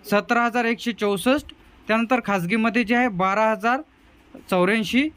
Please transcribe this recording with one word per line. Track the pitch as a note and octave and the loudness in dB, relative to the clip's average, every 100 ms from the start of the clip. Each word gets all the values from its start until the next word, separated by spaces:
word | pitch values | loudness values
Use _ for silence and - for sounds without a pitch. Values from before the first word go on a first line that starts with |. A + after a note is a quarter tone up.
| - | 0
सतरा | G#3 G3+ A#3+ | -2 0 0
हजार | A#3+ A#3 | 0 0
एकशे | A3+ A#3 A#3 | -2 -2 -6
चौसष्ट, | G#3 G#3 G3 A#3+ C#4+ - - - - - | -2 -2 0 0 0 -2 -20 -20 -20 -2
त्यानंतर | A3 A#3 B3 A#3 | -2 0 -2 0
खाजगीमध्ये | G3+ F3 A3+ A3 B3 | -2 0 0 0 0
जे | G#3+ | 0
आहे | A#3+ B3 | 2 0
बारा | F3+ F#3+ G3+ A3 | 0 0 2 2
हजार | A3 A3+ C4 D#4 _ _ _ _ - | 2 0 -2 -4 _ _ _ _ -20
चौऱ्याऐंशी | - F#3 F3+ A3 F#3+ A#3+ D#4 | -2 2 2 2 0 0 0